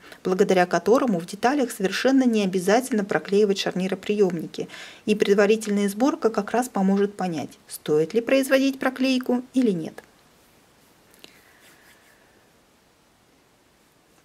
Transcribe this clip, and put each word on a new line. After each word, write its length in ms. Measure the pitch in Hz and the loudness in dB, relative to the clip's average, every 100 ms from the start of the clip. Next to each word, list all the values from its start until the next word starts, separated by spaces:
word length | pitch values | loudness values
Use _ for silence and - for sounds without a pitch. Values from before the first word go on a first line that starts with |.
| - - | -20 -8
благодаря 420 | 185 185 170 185 180 | -2 2 4 4 4
которому 540 | 175 196 262 262 175 | 2 2 2 2 -2
в 60 | 175 | -4
деталях 440 | 196 240 294 247 | -2 0 0 -2
совершенно 540 | - 185 - 254 269 | -2 -4 0 2 4
не 180 | 254 214 | 4 2
обязательно 640 | 196 185 180 233 254 214 | 0 0 2 2 2 -2
проклеивать 560 | 202 156 - 196 208 196 | -2 -4 0 2 2 0
шарнироприемники, 1080 | 175 180 190 185 - 208 185 170 151 - 156 - - - - | -4 -4 -4 -4 -4 0 0 0 -8 -10 -12 -14 -20 -8 -2
и 80 | |
предварительная 760 | 208 - 202 202 220 220 202 202 | 0 2 4 4 2 -2 -2 -2
сборка 420 | 208 277 311 220 | 0 0 0 -2
как 200 | 220 196 | -2 -2
раз 180 | 226 254 | -4 -2
поможет 460 | 202 190 196 202 | 0 0 2 0
понять, 360 | 202 185 151 - - - | -4 -6 -6 -10 -14 -20
стоит 440 | - - 151 160 | -12 -2 0 0
ли 80 | 226 | -2
производить 600 | 233 269 262 262 269 269 | 2 0 2 2 0 -2
проклейку 400 | 269 262 262 254 254 247 - | -4 -2 -2 0 -2 -4 -2
или 180 | 262 233 | 0 0
нет. 320 | 170 156 - - _ _ _ _ _ _ _ _ _ _ _ - _ _ _ - _ _ _ _ _ _ _ _ _ _ _ _ _ _ _ _ _ _ _ _ _ _ _ _ _ | 0 -6 -14 -20 _ _ _ _ _ _ _ _ _ _ _ -20 _ _ _ -20 _ _ _ _ _ _ _ _ _ _ _ _ _ _ _ _ _ _ _ _ _ _ _ _ _